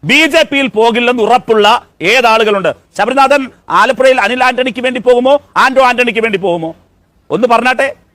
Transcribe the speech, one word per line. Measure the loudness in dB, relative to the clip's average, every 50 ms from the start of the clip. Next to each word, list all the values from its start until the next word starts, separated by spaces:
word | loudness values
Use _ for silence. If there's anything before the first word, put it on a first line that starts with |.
| -2
ബി | 0 0 0 0
ജെ | 2 2 0 0
പിയിൽ | 0 -2 -2 -2
പോകില്ലെന്ന് | -2 0 0 0 0 0 0 -2 -2 0 0 0
ഉറപ്പുള്ള | 0 0 0 0 0 0 2 2 2 2 0 -4 _ _ _
ഏതാളുകളുണ്ട്? | -2 0 0 2 2 2 2 2 2 0 -2 -2 -2 -4 -4 _ _ _ _
ശബരിനാഥൻ | -4 -4 -2 2 0 2 2 2 0 -2 -6 -14 _ _ -2
ആലപ്പുഴയിൽ | 0 0 2 0 0 2 2 2 2 2
അനിൽ | 0 -2 -2 0 -2
ആന്റണിക്ക് | -2 0 -2 -4 -4 -4 -4
വേണ്ടി | -6 -6 -6 -2
പോകുമോ, | 0 2 2 2 2 2 0 0 -2 _ _
ആന്റോ | 0 0 2 2 2
ആന്റണിക്ക് | 2 2 2 0 -2 -2 0 -2
വേണ്ടി | -2 -2 -4
പോകുമോ? | -2 -2 -2 -4 -4 -6 -10 -12 _ _ _ _ _ _ _ _ _ _ _
ഒന്ന് | -4 -2 0
പറഞ്ഞാട്ടെ. | 2 2 2 0 0 -2 -2 -2 -4 -4 _ _ _